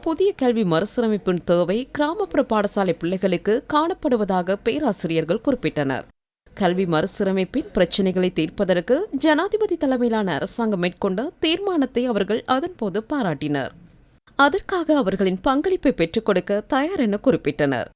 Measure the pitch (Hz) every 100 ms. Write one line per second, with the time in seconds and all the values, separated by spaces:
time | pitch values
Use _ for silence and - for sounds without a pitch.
0 | - 320 392 381 254 226 196 160 202 -
1 | 226 208 - 180 - 175 170 208 269 -
2 | 294 381 392 294 269 214 202 - 190 160
3 | 165 185 190 175 - 226 - 302 330 359
4 | 302 240 196 185 175 202 233 262 294 190
5 | 185 160 156 202 - 262 156 151 139 127
6 | - _ _ _ _ - 190 180 190 160
7 | 190 - 196 190 185 262 - - 175 -
8 | 190 180 185 180 156 - 190 180 170 269
9 | 415 277 311 302 381 427 427 339 277 254
10 | 240 220 196 139 185 - 226 196 175 175
11 | 202 190 262 - 320 339 403 349 262 -
12 | 254 202 190 214 - 262 349 370 214 180
13 | 220 302 196 143 151 143 123 - - -
14 | _ _ _ - 285 381 - 370 330 294
15 | 190 190 190 185 285 269 370 370 285 247
16 | 165 226 220 190 185 202 - 269 302 381
17 | 233 202 269 165 - 143 147 127 95